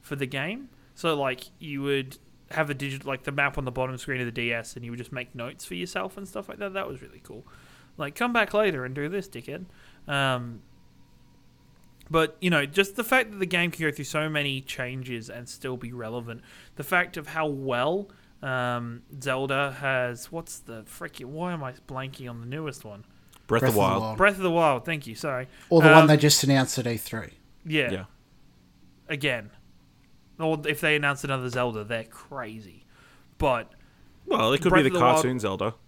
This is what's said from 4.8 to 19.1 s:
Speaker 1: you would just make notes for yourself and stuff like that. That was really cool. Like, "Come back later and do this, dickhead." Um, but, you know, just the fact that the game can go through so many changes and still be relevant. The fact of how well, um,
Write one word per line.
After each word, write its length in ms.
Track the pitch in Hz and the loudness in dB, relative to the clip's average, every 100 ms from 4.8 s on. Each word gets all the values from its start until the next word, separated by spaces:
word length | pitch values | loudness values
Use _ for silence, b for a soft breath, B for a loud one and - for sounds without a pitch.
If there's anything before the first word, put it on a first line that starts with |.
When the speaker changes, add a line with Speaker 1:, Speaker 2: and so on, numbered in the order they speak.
| 120 | -12
Speaker 1:
you 60 | |
would 60 | 120 | -12
just 120 | 117 | -10
make 220 | 131 123 127 | -10 -12 -10
notes 280 | 120 127 - | -12 -12 -12
for 80 | 175 | -10
yourself 420 | 180 185 190 196 | -8 -6 -8 -10
and 100 | 190 | -12
stuff 220 | 214 196 | -12 -12
like 80 | - | -10
that. 140 | 202 | -8
That 140 | 190 - | -6 -8
was 140 | 127 | -10
really 180 | - - | -16 -20
cool. 220 | - 110 - b b b b - | -18 -18 -18 b b b b -10
Like, 180 | 143 - | -10 -4
"Come 180 | 240 | -2
back 200 | 233 202 | 0 2
later 300 | 208 214 151 127 | 2 2 0 -6
and 80 | 135 | -6
do 140 | 147 | -6
this, 180 | 196 185 | -6 -8
dickhead." 380 | 120 113 156 180 b b b - | -14 -12 -12 -14 b b b -4
Um, 540 | 139 135 127 120 113 - - - - - - - - - _ - - - - - | 0 0 0 -4 -14 -20 -20 -20 -20 -20 -20 -20 -20 -20 _ -20 -20 -20 -20 0
but, 280 | 160 156 - | 2 2 0
you 80 | 180 | 2
know, 160 | 160 143 | 2 2
just 300 | 165 196 202 | 0 0 0
the 80 | |
fact 280 | 226 262 226 | 2 2 2
that 60 | 208 | -4
the 80 | 185 | -2
game 260 | 175 175 | 0 0
can 140 | 165 160 | 0 -2
go 60 | |
through 140 | 147 139 | -2 -4
so 240 | 156 156 | -2 -2
many 320 | 151 143 135 | -2 -2 -6
changes 680 | 131 - 123 131 127 120 110 | -8 -8 -8 -8 -8 -10 -10
and 180 | 117 120 | -14 -14
still 300 | - 135 127 | -10 -8 -8
be 140 | 123 | -10
relevant. 480 | 123 110 120 117 113 b b b - | -10 -8 -8 -10 -14 b b b -14
The 80 | |
fact 340 | 139 180 180 175 | -2 -2 -2 -8
of 100 | 147 | -8
how 200 | 160 156 | -4 -4
well, 640 | 139 135 120 139 185 196 b b - | -2 -2 0 0 0 -6 b b -12
um, 640 | 139 127 123 120 120 117 - | -6 -2 -2 -4 -6 -12 -16